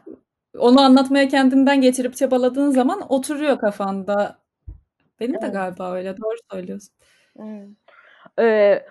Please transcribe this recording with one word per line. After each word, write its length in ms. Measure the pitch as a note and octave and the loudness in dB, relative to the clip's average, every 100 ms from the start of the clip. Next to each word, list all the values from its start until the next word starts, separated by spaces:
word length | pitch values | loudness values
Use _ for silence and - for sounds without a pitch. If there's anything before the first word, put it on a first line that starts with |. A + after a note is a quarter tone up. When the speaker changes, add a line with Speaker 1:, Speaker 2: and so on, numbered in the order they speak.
| - - _ _ _ - | -20 -20 _ _ _ 0
Speaker 1:
onu 240 | A#3+ C4 | 4 6
anlatmaya 460 | C4+ C4 C4 C#4 C#4 | 6 6 4 2 2
kendinden 540 | C#4 C4 C4+ C4+ C#4 | 2 2 4 2 4
geçirip 340 | B3+ B3+ B3 - | 2 2 -4 -2
çabaladığın 540 | C4 B3+ B3 B3+ C#4+ | -2 0 0 0 0
zaman 320 | B3+ B3+ G4 - | 2 0 -2 -4
oturuyor 500 | C4+ C4+ D4 D4+ C4 | -4 -4 -4 -2 -2
kafanda. 800 | G#3+ G3+ G3 G3 F#3+ G3+ G3+ - _ _ - - _ _ _ - | -2 -4 -6 -6 -4 -4 -4 -8 _ _ -20 -20 _ _ _ -12
Benim 140 | A#3+ | -8
de 60 | D#4+ | -6
Speaker 2:
Evet. 120 | C4+ | -6
Speaker 1:
galiba 400 | G3 F#3 F3+ F#3 | -6 -8 -8 -10
öyle. 240 | F#3 F#3+ F#3+ | -8 -10 -8
Doğru 180 | A3 A3+ - | -8 -8 -12
söylüyorsun. 420 | G3 F3+ G3 - _ _ _ _ - | -14 -12 -14 -18 _ _ _ _ -20
Speaker 2:
Hmm. 400 | G#3+ G#3+ G3+ G#3 _ _ _ _ - - | -18 -18 -20 -20 _ _ _ _ -14 -2
Ee, 460 | A3+ G#3+ G3+ G3 - | 0 4 2 2 -2